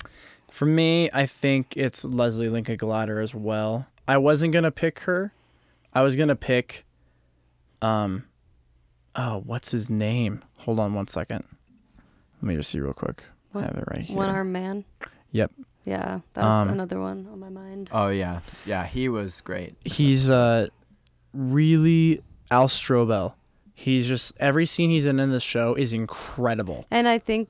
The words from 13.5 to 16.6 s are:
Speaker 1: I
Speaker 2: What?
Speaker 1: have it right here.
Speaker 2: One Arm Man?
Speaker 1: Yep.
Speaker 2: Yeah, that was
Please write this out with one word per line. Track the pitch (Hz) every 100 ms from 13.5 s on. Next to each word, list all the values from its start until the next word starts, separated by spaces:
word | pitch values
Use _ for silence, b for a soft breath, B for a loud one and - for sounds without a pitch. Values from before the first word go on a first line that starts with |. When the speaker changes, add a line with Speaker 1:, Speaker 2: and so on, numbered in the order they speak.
Speaker 1:
I | 202
Speaker 2:
What? | -
Speaker 1:
have | -
it | -
right | -
here. | 165 190
Speaker 2:
One | 196
Arm | 190 190
Man? | 185 185 202 202 _ B B _
Speaker 1:
Yep. | - 104 - 262 _ -
Speaker 2:
Yeah, | 95 - 185 -
that | -
was | 110 110